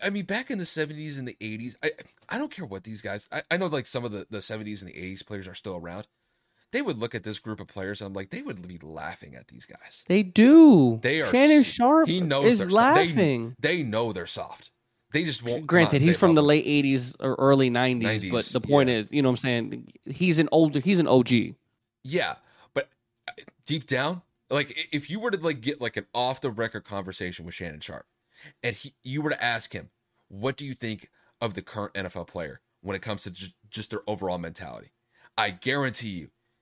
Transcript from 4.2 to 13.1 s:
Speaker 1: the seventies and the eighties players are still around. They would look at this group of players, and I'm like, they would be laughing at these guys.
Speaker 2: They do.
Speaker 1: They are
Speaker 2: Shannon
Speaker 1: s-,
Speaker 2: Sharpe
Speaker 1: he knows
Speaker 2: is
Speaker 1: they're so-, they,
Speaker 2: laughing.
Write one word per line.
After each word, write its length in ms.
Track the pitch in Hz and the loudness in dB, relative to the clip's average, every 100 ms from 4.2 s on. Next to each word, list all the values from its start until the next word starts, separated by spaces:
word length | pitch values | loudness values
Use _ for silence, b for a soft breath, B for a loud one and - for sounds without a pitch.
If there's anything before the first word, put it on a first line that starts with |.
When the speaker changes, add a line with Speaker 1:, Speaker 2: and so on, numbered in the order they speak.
| - | -10
Speaker 1:
the 120 | 107 | -10
seventies 400 | - 110 107 104 | -8 -8 -10 -12
and 100 | 95 | -14
the 60 | - | -14
eighties 260 | 92 95 | -12 -12
players 240 | - 104 92 | -12 -14 -14
are 80 | 87 | -14
still 220 | 101 90 | -12 -10
around. 300 | 85 90 - _ _ _ _ _ _ | -12 -14 -16 _ _ _ _ _ _
They 80 | 254 | -6
would 160 | 269 117 | -6 -6
look 180 | 113 113 | -6 -8
at 80 | |
this 160 | 107 104 | -10 -10
group 220 | 110 107 | -10 -12
of 60 | 95 | -12
players, 340 | 101 95 101 | -10 -8 -8
and 60 | 101 | -10
I'm 60 | |
like, 180 | 98 98 | -10 -10
they 100 | 247 | -12
would 260 | 285 95 87 | -12 -14 -16
be 120 | 85 | -18
laughing 560 | 78 78 76 - 78 62 | -16 -12 -12 -14 -18 -20
at 120 | - | -20
these 180 | 60 - | -20 -20
guys. 380 | - - - - | -20 -20 -14 -2
Speaker 2:
They 160 | 190 | 0
do. 760 | 185 214 240 320 311 190 127 113 | 2 6 10 12 12 10 8 4
Speaker 1:
They 200 | 123 156 | 0 -2
are 100 | 123 | 0
Speaker 2:
Shannon 280 | 247 294 302 | 4 8 8
Speaker 1:
s-, 80 | 247 | 6
Speaker 2:
Sharpe 400 | - 240 320 294 | 2 4 4 4
Speaker 1:
he 120 | 180 | 0
knows 260 | 170 139 214 | 0 2 4
Speaker 2:
is 140 | 226 | 2
Speaker 1:
they're 100 | 185 | 2
so-, 60 | 202 | 4
they, 60 | |
Speaker 2:
laughing. 760 | 254 349 349 | 6 4 4